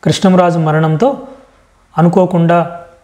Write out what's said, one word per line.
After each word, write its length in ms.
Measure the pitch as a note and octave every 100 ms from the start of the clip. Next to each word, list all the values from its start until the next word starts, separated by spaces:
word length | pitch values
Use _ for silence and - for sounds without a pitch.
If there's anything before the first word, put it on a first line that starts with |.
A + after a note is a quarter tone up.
కృష్ణంరాజు 540 | - - G3 F3+ F3+ E3
మరణంతో 640 | D#3 D#3 D#3+ D#3 A#3+ - - - - _ _ _ _ -
అనుకోకుండా 800 | E3+ F3+ F3+ F3+ E3 E3+ E3 - - -